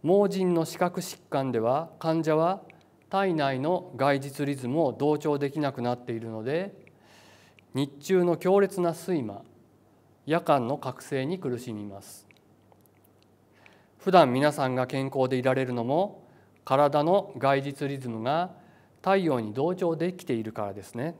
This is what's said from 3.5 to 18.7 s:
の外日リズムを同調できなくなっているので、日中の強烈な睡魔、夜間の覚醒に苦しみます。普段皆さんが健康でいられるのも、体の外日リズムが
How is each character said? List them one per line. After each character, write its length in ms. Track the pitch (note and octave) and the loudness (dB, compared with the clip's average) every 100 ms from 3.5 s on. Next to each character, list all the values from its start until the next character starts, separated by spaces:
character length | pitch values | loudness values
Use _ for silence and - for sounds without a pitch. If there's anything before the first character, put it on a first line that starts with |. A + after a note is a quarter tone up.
| C3 | 0
の 320 | D3 F3+ F3+ B2 | 0 -2 -4 0
外 240 | C3+ C#3 | 2 2
日 260 | C#3 C3+ C#3+ | -2 -4 -4
リ 100 | C3+ | -2
ズ 120 | B2 | -2
ム 160 | D3+ | 0
を 80 | D3 | 0
同 260 | G#2+ C#3+ D3+ | 2 0 2
調 220 | D3+ C#3+ | 0 -2
で 100 | C#3+ | -2
き 120 | D3 | -2
な 100 | C#3+ | -4
く 100 | B2+ | -2
な 140 | A#2+ B2 | -4 -4
っ 20 | |
て 140 | - | -6
い 80 | A#2 | -8
る 100 | A2+ | -8
の 140 | A2 | -8
で、 300 | A2+ D#3+ G3 - - _ - - - - - _ _ | -4 -4 -4 -12 -20 _ -20 -20 -20 -20 -20 _ _
日 160 | C3 C#3+ C#3+ | -4 -4 -6
中 240 | - F#3+ F3 | 0 2 4
の 100 | E3 | 2
強 240 | F3+ G3 | 2 4
烈 220 | F#3+ F#3+ | 2 0
な 100 | F3 | -2
睡 320 | E3 - E3+ | -2 -4 -4
魔、 200 | A2+ G2+ - - _ _ _ _ _ _ - | -4 -10 -18 -20 _ _ _ _ _ _ -2
夜 160 | E3 | -2
間 260 | E3+ C#3+ A#2+ | 2 2 2
の 100 | D3 | -4
覚 260 | C3 - | -6 -10
醒 220 | - C#3 C3+ | -6 -4 -4
に 140 | F#3 | -4
苦 180 | C#3+ A#2 | -4 -6
し 140 | B2 | -6
み 140 | G#2+ G2+ | -10 -10
ま 160 | G2 | -14
す。 260 | - - _ _ _ _ _ _ _ _ _ _ _ _ _ _ - - _ _ | -18 -20 _ _ _ _ _ _ _ _ _ _ _ _ _ _ -20 -20 _ _
普 140 | - | 6
段 220 | F3+ C#3+ | 8 8
皆 180 | B2 D3 | 6 2
さ 160 | C#3+ C3 | 2 -2
ん 80 | B2+ | 0
が 120 | B2+ | -2
健 220 | C#3 C3+ | -2 -2
康 160 | C3+ C3 | 0 0
で 80 | C3+ | 2
い 60 | |
ら 120 | B2+ C3+ | 2 0
れ 100 | B2+ | 0
る 60 | |
の 140 | B2 A#2 | -2 0
も、 420 | D3+ G3+ - - - _ _ - | 0 -2 -6 -20 -20 _ _ -2
体 340 | C3+ D3 D3 | 2 4 2
の 300 | D#3 G3 - B2+ | 2 2 0 -2
外 240 | C3+ C#3 | 0 0
日 240 | C#3 C#3 C#3 | -2 -6 -6
リ 100 | C#3 | -6
ズ 120 | B2+ | -8
ム 120 | A2 | -6
が 300 | A#2+ D#3 F3+ - - | -2 -2 -4 -10 -20